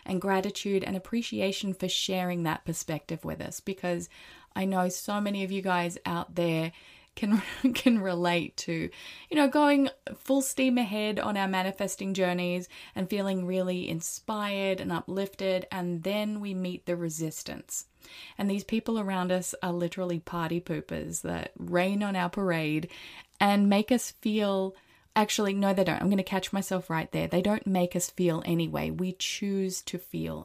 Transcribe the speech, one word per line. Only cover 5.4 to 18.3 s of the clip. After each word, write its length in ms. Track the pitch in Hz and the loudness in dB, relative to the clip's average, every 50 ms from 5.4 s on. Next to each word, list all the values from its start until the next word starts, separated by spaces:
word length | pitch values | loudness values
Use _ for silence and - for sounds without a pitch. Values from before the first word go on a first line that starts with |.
| 190 | -2
of 80 | 185 190 | -2 -2
you 100 | 196 185 | -2 0
guys 360 | 190 180 175 175 175 175 - - | 2 2 2 2 0 -2 -4 -4
out 300 | 180 170 170 170 - 170 | -4 -2 -2 -4 -4 -2
there 380 | 175 170 170 165 160 160 165 - - - - - - - _ _ | 0 2 2 2 2 0 -2 -6 -10 -16 -20 -20 -20 -20 _ _
can, 260 | - 226 202 214 208 - - - - - | -4 2 4 4 4 2 0 -2 0 2
<laughs> 120 | 262 240 | 2 2
can 260 | - - 254 233 214 | 4 4 6 6 6
relate 560 | 190 190 180 170 175 175 175 175 160 - - | 4 2 0 2 2 4 4 2 2 -2 -4
to, 340 | - - - 165 165 165 175 - - - - - - - - | -8 -6 -4 -2 -2 -2 -4 -6 -10 -16 -16 -16 -18 -10 0
you 60 | 339 | 4
know, 100 | 302 285 | 4 6
going 420 | 277 277 302 294 285 285 277 277 254 - - _ - - | 6 6 6 6 8 8 6 6 4 0 -4 _ -12 -12
full 260 | - - - 269 277 269 | -8 -2 2 2 2 2
steam 360 | - - - 262 262 247 240 | 2 0 2 4 4 4 4
ahead 420 | 240 190 208 214 214 214 214 202 | 2 0 0 -2 0 0 0 0
on 160 | - 214 208 | -2 0 0
our 100 | 196 196 | 0 0
manifesting 680 | 190 190 185 185 190 190 - 202 185 - - 196 196 190 | 0 2 2 0 0 -2 -2 -4 -4 -4 -4 -4 -2 0
journeys 560 | 190 185 180 180 180 180 175 175 180 180 - - - - - - | 2 2 2 2 2 0 0 0 -2 -4 -6 -12 -18 -20 -10 -6
and 160 | - 190 185 | -6 -4 -2
feeling 360 | 214 202 196 196 190 185 180 | -2 0 0 0 0 0 0
really 420 | 180 185 185 185 180 180 180 180 - | 0 0 0 0 0 0 -2 -2 -2
inspired 920 | - 165 165 - - - - - 220 214 208 202 202 196 196 196 190 185 | -4 -4 -4 -6 -8 -8 -6 -6 -4 -2 -2 -2 -2 0 0 0 0 0
and 100 | 190 180 | -2 -2
uplifted, 760 | 175 165 - - 185 190 196 196 - - 196 190 185 185 180 - | -4 -4 -4 -4 -4 -4 -4 -4 -4 -2 0 0 0 0 -2 -4
and 320 | 190 190 175 175 175 165 165 | -6 -4 -2 -2 -2 -2 -2
then 380 | 185 202 214 214 214 214 208 | -2 -2 -2 -2 -2 -4 -4
we 140 | 202 202 190 | -6 -6 -4
meet 320 | 185 185 180 180 175 - | -4 -4 -4 -4 -6 -4
the 100 | - 175 | -4 -2
resistance. 880 | 175 170 165 156 156 160 156 - - - - - - - - - - - - _ _ - - - - - - | -2 -2 -4 -4 -4 -4 -4 -6 -8 -10 -10 -12 -12 -12 -10 -10 -10 -10 -12 _ _ -20 -20 -20 -18 -18 -14